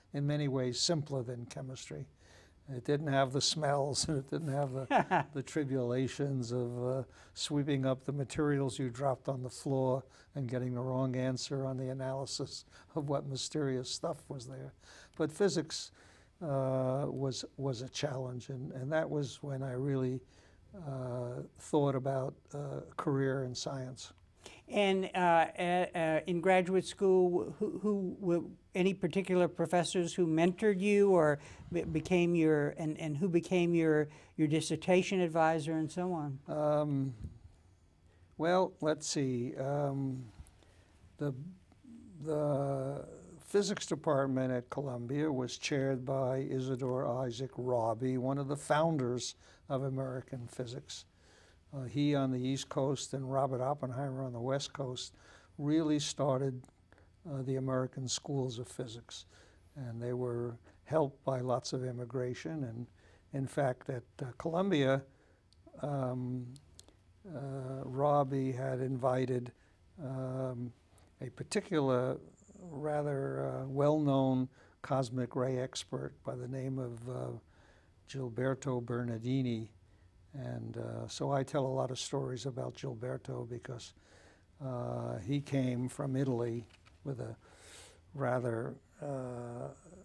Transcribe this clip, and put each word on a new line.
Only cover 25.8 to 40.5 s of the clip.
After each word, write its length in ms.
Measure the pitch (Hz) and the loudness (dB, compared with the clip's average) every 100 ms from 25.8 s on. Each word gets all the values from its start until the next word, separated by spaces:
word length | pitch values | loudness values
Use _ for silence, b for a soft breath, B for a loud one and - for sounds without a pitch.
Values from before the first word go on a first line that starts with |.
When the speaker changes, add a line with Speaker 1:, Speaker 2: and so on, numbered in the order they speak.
| 180 | 2
Speaker 2:
uh, 260 | 175 160 156 - | 0 2 2 2
in 160 | 175 | 2
graduate 440 | 185 185 180 185 - | 6 6 6 2 0
school, 680 | - 190 185 180 175 - - | 2 6 6 6 4 0 -2
who, 200 | 214 - | -4 0
who 340 | 208 202 185 - | 0 0 -2 -2
were 220 | 185 170 - - _ 190 | 0 0 0 -10 _ 0
any 180 | 185 | 2
particular 540 | 190 170 196 185 180 175 | 2 0 0 2 4 4
professors 640 | 175 160 180 - 190 170 | 2 2 4 4 0 0
who 120 | 185 165 | 2 2
mentored 540 | 156 175 180 214 185 | 6 4 4 2 4
you 300 | 202 202 202 | 6 8 8
or 280 | 180 151 147 B B B | 8 6 4 B B B
be-, 120 | 170 | -4
became 500 | 160 156 156 180 175 175 | 0 0 4 6 6 6
your, 340 | 156 151 147 147 | 6 6 2 0
and, 200 | 156 151 | -4 -2
and 160 | 160 143 | -2 0
who 140 | 190 | 2
became 460 | 170 165 180 175 170 | 2 4 4 4 6
your, 320 | 160 151 151 B B B | 6 6 2 B B B
your 120 | 156 | 4
dissertation 720 | 156 156 156 - 185 185 190 | 4 2 0 4 4 6 2
advisor 520 | 175 165 160 165 143 | 4 4 4 4 2
and 160 | 160 151 | 0 -2
so 200 | 180 180 | -2 -2
on? 280 | 170 147 135 - | -2 -4 -6 -4
Speaker 1:
Um, 640 | 151 151 151 151 139 135 110 - - - - - _ _ _ _ b b b | 0 4 4 2 2 0 -4 -12 -14 -20 -20 -20 _ _ _ _ b b b
well, 360 | 160 185 185 - | 2 4 2 0
let's 260 | 156 147 - | 0 0 0
see. 460 | 156 131 123 123 143 | 0 2 0 -2 -2
Um, 680 | 135 143 143 139 135 131 117 b b | -2 0 0 0 -2 -4 -10 b b